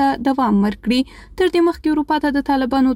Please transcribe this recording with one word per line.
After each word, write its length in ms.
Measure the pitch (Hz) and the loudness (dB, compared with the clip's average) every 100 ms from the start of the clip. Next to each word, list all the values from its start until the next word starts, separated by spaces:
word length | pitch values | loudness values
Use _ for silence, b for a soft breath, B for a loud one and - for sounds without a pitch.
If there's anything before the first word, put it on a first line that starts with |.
ته 200 | 277 262 254 | 0 0 -2
دوام 340 | 269 247 202 208 | 0 0 2 0
ورکړي. 360 | 208 - 247 262 B B - | -2 -2 -2 -2 B B -2
تر 100 | 370 | 0
دې 80 | 349 339 | 2 2
مخکې 180 | 330 311 302 | 0 -2 -2
اروپا 260 | 294 302 294 | -2 -2 -2
ته 100 | 277 | -2
د 100 | 277 | -2
طالبانو 420 | 269 262 269 262 | -2 0 0 0